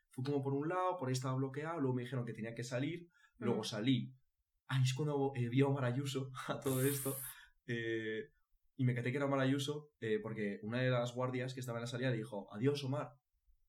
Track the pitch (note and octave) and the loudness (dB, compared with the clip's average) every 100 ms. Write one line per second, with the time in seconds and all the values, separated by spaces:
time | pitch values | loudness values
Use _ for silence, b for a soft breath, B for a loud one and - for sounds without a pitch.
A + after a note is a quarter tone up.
0 | b - C3+ C#3+ C3 C#3 D3+ F3+ F#3 - | b -6 -2 0 2 0 0 2 0 0
1 | B2+ B2+ C3 C3 C3+ C3 D3+ E3 C3+ B2+ | 0 0 0 0 -2 -2 -4 0 2 0
2 | A#2+ C3 A#2 G#2+ A2+ A#2+ A#2+ B2+ D3 E3+ | 0 -2 -4 -4 -6 -6 -4 -2 -2 -4
3 | - b b b B2+ A#2 G#2+ A2 A2+ C3 | -10 b b b 0 0 0 0 4 4
4 | C3 - _ _ _ _ _ C3+ C3 C3 | 2 -8 _ _ _ _ _ 4 4 4
5 | D3+ C#3+ C3+ B2 A#2+ A#2+ C#3 C3+ B2+ B2 | 2 4 2 2 2 6 6 4 2 0
6 | C#3 C3+ B2+ - - C#3+ C#3 C3 C3+ C3+ | -2 -4 -4 -8 -4 -2 0 2 2 2
7 | C#3 C3+ B B B _ - A#2 A2+ A2+ | -4 -4 B B B _ -6 -2 0 -2
8 | A2 A2 G#2+ _ _ _ _ _ B2+ B2+ | -2 -4 -6 _ _ _ _ _ 2 2
9 | B2 C3 C#3 C3+ C3 C#3 C3 D3 - _ | -2 0 2 2 4 2 0 -4 -8 _
10 | A2+ G#2+ G#2+ G#2 G#2 G2+ G#2 A#2+ B2+ B2+ | 0 0 0 -4 -4 -4 -4 0 2 2
11 | A#2+ B2+ B2+ B2+ C3 C3 B2 A#2 A#2+ A#2+ | 0 0 -2 0 -2 -4 -4 -4 -4 -2
12 | C3 A#2+ G#2+ G#2 G2 G#2+ C3 C#3+ C3+ C#3+ | 0 0 -2 -6 -8 0 2 2 -2 -4
13 | C#3+ - _ _ _ - | -6 -12 _ _ _ -20